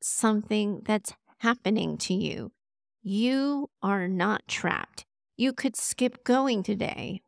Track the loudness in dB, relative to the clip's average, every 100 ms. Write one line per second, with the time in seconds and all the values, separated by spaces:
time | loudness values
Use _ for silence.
0 | -6 0 2 2 0 0 0 -2 0 0
1 | -2 -12 _ _ 0 0 0 0 0 -4
2 | -2 -2 -2 -6 -10 -14 _ _ _ _
3 | -4 0 2 2 0 -2 -4 _ 0 0
4 | 0 2 0 0 -4 -4 -2 -2 -6 -14
5 | -20 _ _ -2 0 0 -2 -2 -4 0
6 | 0 0 2 4 4 0 0 -2 -2 -4
7 | -8 -10